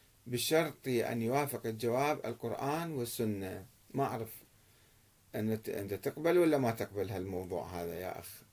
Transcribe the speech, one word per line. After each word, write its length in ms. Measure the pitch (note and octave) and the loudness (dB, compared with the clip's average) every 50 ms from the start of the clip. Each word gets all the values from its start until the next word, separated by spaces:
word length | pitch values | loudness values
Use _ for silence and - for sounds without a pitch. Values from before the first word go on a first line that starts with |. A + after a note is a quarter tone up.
| _ _ _ _ - | _ _ _ _ -8
بشرط 600 | B2 B2 A#2+ B2 - D#3 D#3+ E3 D3+ C3+ - - | -4 -2 0 2 4 4 4 4 2 -2 -6 -2
أن 340 | C3+ B2 A2+ - - A#2+ A#2 | 0 2 2 2 2 0 0
يوافق 440 | A2+ A2+ B2+ C#3+ C#3+ C3+ B2 A2 - | 2 2 2 2 2 0 -2 -4 -4
الجواب 600 | A2+ A2 A2 B2 A#2 A#2 B2+ C#3 D3 D#3 - - | -4 -4 -2 0 0 2 2 2 2 0 0 -2
القرآن 640 | A#2 A#2+ - - A#2 - - B2+ C#3 D3 E3 E3+ E3 | -6 -6 -4 -4 -4 -4 -2 -2 -2 0 -2 -2 -2
والسنة؟ 760 | D#3 C3 A#2+ A#2 - - A#2 G#2+ G#2 G2 F#2+ F#2+ F#2+ F#2 G2 - - - _ - - | -2 -4 -4 -4 -2 0 0 0 0 0 -2 -4 -6 -8 -10 -14 -20 -20 _ -6 -2
ما 100 | C3+ C#3 | -2 0
أعرف 260 | A2+ A#2 A2+ A2+ A2 - - - _ _ - _ _ - - - _ _ _ _ _ _ _ _ _ - | 0 -2 -4 -6 -8 -10 -16 -20 _ _ -20 _ _ -20 -20 -20 _ _ _ _ _ _ _ _ _ -4
أن 260 | A#2 G#2+ A2 A2 G#2+ - | -2 0 0 0 0 -2
ت-، 60 | - | -4
أنت 240 | - G#2 G2+ F#2+ G2 | -4 -4 -2 -4 -4
تقبل 440 | F#2+ - C#3+ C3+ D#3 D3+ E3 F3 | -2 -2 -2 -2 2 4 6 6
ولا 200 | F3+ E3+ D#3+ D3+ | 8 8 6 6
ما 140 | C#3+ C3 A2+ | 4 4 2
تقبل 380 | A2 - G#2 - G2+ G2+ F#2+ F#2+ | 2 0 -4 -4 -2 -4 -2 -2
هالموضوع 560 | G#2 F#2+ F#2 G2 F#2 F2+ F#2 F2+ F#2 E2 - | -2 -4 -4 -4 -4 -4 -4 -2 -4 -4 -4
هذا 340 | F2+ F2+ F2 E2+ E2+ E2+ F2 | -4 -6 -6 -6 -4 -6 -6
يا 200 | F2+ F#2 - - | -6 -6 -6 -8
أخ 240 | - - - - - - | -10 -14 -16 -18 -20 -20